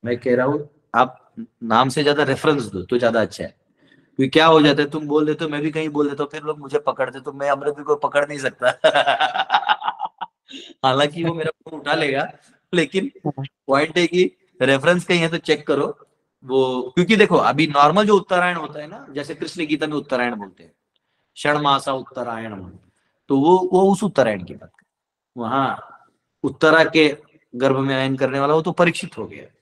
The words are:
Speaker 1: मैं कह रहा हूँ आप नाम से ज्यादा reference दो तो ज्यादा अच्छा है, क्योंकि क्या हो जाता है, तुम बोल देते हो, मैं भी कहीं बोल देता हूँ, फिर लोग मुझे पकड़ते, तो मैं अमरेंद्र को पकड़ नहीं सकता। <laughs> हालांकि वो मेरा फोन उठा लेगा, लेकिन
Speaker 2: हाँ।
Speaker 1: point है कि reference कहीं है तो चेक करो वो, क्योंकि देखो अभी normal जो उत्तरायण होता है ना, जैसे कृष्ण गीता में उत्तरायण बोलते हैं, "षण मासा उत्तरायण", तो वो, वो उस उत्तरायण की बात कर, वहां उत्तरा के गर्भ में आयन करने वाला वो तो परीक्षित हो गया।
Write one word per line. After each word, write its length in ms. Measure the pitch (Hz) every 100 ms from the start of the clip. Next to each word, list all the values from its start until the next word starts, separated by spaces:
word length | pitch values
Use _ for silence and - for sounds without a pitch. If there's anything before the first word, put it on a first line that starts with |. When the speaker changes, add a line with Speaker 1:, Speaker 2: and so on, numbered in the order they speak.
Speaker 1:
मैं 140 | 117 120
कह 180 | 131 123
रहा 100 | 131
हूँ 240 | 147 147 _ _
आप 380 | 117 131 - _ - 113 _
नाम 260 | 117 113 131
से 140 | 131
ज्यादा 200 | 147 147
reference 400 | 147 135 - 143
दो 200 | 110 95
तो 160 | 87 123
ज्यादा 240 | 120 113
अच्छा 220 | 104 -
है, 120 | 80 _ _ _ _
क्योंकि 400 | _ _ - 135
क्या 180 | 156 160
हो 160 | 160
जाता 200 | 151 143
है, 80 | 147
तुम 160 | 156 151
बोल 200 | 151 151
देते 180 | 151
हो, 60 | 160
मैं 120 | 147
भी 80 | 156
कहीं 180 | 156 156
बोल 220 | 147 147
देता 120 | 143
हूँ, 80 | 143
फिर 120 | 156
लोग 160 | 151 151
मुझे 200 | 139 143
पकड़ते, 420 | - 127 131 131
तो 120 | 135
मैं 180 | 139 139
अमरेंद्र 320 | 139 143 143
को 140 | 147 147
पकड़ 320 | 139 143 147
नहीं 100 | 147
सकता। 420 | 135 - 123 -
<laughs> 1500 | - 143 139 135 147 - 151 220 - - - - 190 _ - _ _ 269 - -
हालांकि 400 | 135 131 147 165
वो 100 | 165
मेरा 160 | 165 156
फोन 300 | - - 156
उठा 140 | 143
लेगा, 380 | 160 147 135 165 - _ _ _
लेकिन 380 | 180 151 190 277 - 151
Speaker 2:
हाँ। 180 | 139 135 _ -
Speaker 1:
point 320 | 135 160 165
है 80 | 170
कि 300 | 175 185 _ _ _
reference 420 | 127 139 147 180
कहीं 160 | - 175
है 80 | 165
तो 100 | 165
चेक 280 | - 151 151
करो 400 | 139 147 - - _ _ _
वो, 480 | 127 131 131 127 127
क्योंकि 220 | - 175 214
देखो 200 | 214 160
अभी 300 | 104 139 156
normal 400 | 143 147 180 214
जो 100 | 202
उत्तरायण 400 | - 180 180 175
होता 240 | 147 151
है 60 | 151
ना, 200 | 208 -
जैसे 240 | 139 143
कृष्ण 320 | 156 165 - 156
गीता 200 | 151 156
में 80 |
उत्तरायण 400 | 147 147 127 123
बोलते 300 | 110 101 _
हैं, 80 | 85 _ _ _ _ _ _ -
"षण 220 | 147 147
मासा 340 | 147 139 139
उत्तरायण", 760 | 135 117 - 120 113 113 101 90 90 _ _ _ _ _
तो 120 | 135
वो, 300 | 151 185 185
वो 200 | 185 190
उस 100 | 196
उत्तरायण 420 | 208 - 117 101
की 100 | 90
बात 160 | - -
कर, 140 | _ _ _ _ _ _ -
वहां 400 | 113 135 135 - - - _ _ _ _
उत्तरा 420 | 139 139 160 160
के 320 | 156 160 151 143 _ _ _
गर्भ 240 | 123 135 135
में 180 | 135 131
आयन 200 | 135 131
करने 240 | 131 139
वाला 140 | 139
वो 80 | 160
तो 100 | 160
परीक्षित 460 | 170 175 170 180 -
हो 80 | 95
गया। 280 | 76 - _